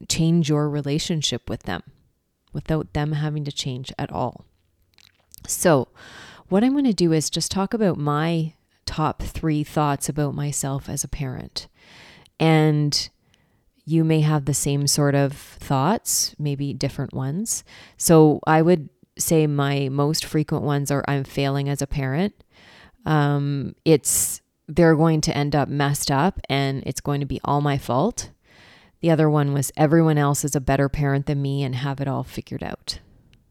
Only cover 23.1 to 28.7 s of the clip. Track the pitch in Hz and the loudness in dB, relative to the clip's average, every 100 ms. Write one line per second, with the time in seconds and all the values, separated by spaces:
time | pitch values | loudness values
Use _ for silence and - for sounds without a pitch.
23.1 | 156 143 143 143 143 127 - - 156 - | 2 2 0 0 -2 -4 -4 4 4 4
24.1 | - - - _ _ - 151 165 151 165 | -2 -2 -6 _ _ -6 4 4 6 4
25.1 | 156 165 143 143 147 135 143 143 147 - | 2 0 -2 0 0 0 0 0 -2 -2
26.1 | 139 175 - - 139 139 135 - - - | 0 0 -2 -4 -2 -2 -4 -6 -6 -4
27.1 | 143 139 - - 143 147 139 - 123 196 | -4 -4 -6 -2 0 0 -2 0 0 0
28.1 | - - - _ _ - | -2 -12 -16 _ _ -20